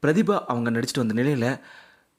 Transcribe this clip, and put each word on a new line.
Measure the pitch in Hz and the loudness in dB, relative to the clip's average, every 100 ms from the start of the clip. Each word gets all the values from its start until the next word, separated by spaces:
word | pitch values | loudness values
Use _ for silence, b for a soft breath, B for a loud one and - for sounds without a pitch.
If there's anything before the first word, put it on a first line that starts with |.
பிரதிபா | 143 170 214 196 - | 2 2 2 0 0
அவங்க | 120 117 | -2 0
நடிச்சிட்டு | 117 127 139 | -2 -2 -2
வந்த | 113 110 | -2 0
நிலையில, | 131 139 120 135 B B B B B | 0 0 0 -2 B B B B B